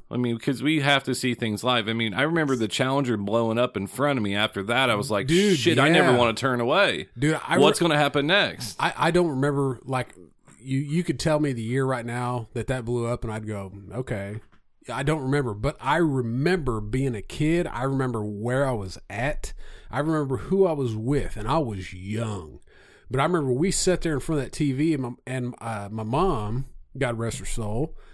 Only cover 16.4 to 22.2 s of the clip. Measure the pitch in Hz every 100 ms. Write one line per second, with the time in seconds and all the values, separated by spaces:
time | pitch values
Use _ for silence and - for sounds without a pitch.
16.4 | 160 185 127 110 107 131 135 110 - -
17.4 | 151 170 - 120 131 135 131 113 104 101
18.4 | 117 131 135 117 92 - - 101 135 151
19.4 | - - - - - 123 151 156 135 123
20.4 | - 190 185 147 123 110 117 143 - 110
21.4 | 110 160 123 98 90 92 95 110